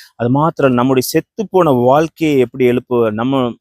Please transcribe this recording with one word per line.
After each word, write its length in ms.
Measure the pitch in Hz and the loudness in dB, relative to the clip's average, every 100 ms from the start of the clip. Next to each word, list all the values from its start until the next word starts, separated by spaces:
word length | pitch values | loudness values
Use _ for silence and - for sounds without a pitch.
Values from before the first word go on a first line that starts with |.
| - - | -20 -6
அது 140 | 117 | -2
மாத்திரம் 440 | 135 160 - 139 | 0 0 0 0
நம்முடைய 360 | 123 127 131 - | 2 0 0 0
செத்து 360 | 160 - - 202 | -4 -4 -8 -4
போன 200 | 190 165 | 0 2
வாழ்க்கையை 720 | 127 123 143 160 - 160 143 | 2 2 2 0 -4 -2 0
எப்படி 300 | 120 135 127 | 0 0 0
எழுப்புவார், 420 | 123 123 120 113 | 0 -2 -2 -2
நம்ம 420 | 107 123 135 123 110 | -2 -2 -2 -2 -6